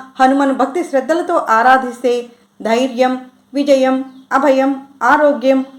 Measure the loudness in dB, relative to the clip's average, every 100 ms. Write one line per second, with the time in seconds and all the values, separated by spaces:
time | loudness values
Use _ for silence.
0 | -14 0 2 2 0 -2 -2 -4 -2 -4
1 | -2 -4 -2 -4 0 2 4 2 0 -4
2 | -4 -4 -6 _ _ _ -4 -2 -2 0
3 | 0 -2 -10 _ _ -4 2 2 2 -2
4 | -6 -16 _ 0 2 2 0 -4 -10 -4
5 | 0 2 2 2 0 0 -2